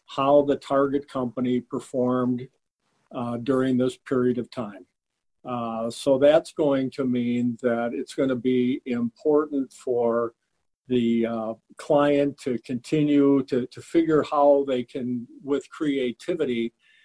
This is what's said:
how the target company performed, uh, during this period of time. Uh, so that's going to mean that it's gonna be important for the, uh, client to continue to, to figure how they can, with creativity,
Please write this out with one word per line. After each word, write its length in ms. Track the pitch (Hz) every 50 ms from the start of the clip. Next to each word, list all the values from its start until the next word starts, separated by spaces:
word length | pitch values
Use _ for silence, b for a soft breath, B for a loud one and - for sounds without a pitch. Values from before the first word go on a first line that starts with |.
| _ -
how 360 | - - 135 139 143 147 143
the 120 | 139 139 131
target 500 | - - 143 139 139 139 135 143 139 -
company 520 | - 135 127 123 110 - 127 123 123 123
performed, 880 | 123 - - 123 - - - 131 123 123 123 127 127 123 127 123 123 - _ _ _ _ _ _ _ _ _ _ _ _
uh, 260 | - 131 123 120 120 120
during 380 | 120 123 135 131 131 131 127
this 220 | 123 127 131 127 -
period 400 | - - 139 127 123 123 123 123
of 100 | 117 -
time. 340 | - - 117 104 101 92 90 _ _ _ _ _ _ _ _ _ _ _ -
Uh, 460 | 127 123 123 117 113 113 113 113 117
so 300 | 117 - - 143 135 131
that's 340 | 139 143 151 165 165 - -
going 380 | - 160 143 139 135 131 131
to 120 | - - 135
mean 520 | 127 123 123 120 120 120 120 123 123 117 113
that 300 | - 123 117 117 117 120
it's 220 | 120 147 135 - -
gonna 220 | - 143 135 131
be 440 | 123 110 131 127 127 123 123 131 - -
important 880 | 131 120 120 120 117 - _ - 156 147 147 151 151 147 139 135 123 -
for 600 | - - - 123 120 120 117 113 117 120 117 - _ _ _ _ _ _ _ _ _ _ -
the, 360 | 127 123 117 117 117 117 113
uh, 280 | 113 117 113 113 110 113 - _ _ - -
client 600 | - - 160 143 143 147 147 143 143 143 139 -
to 220 | - 135 123 113
continue 840 | - - 135 120 - - - 156 147 147 147 143 143 139 139 139 135
to, 200 | - - 123 120
to 160 | - - -
figure 420 | 117 - - 170 165 156 160 147 120 -
how 340 | 156 147 143 143 143 139 139 135
they 160 | 131 127 123
can, 420 | - - 143 123 123 123 120 117 127 - - -
with 240 | 131 143 135 - -
creativity, 1000 | - - 160 147 139 139 127 123 117 - - - 175 165 151 131 123 117 117 117 _ b b b b b b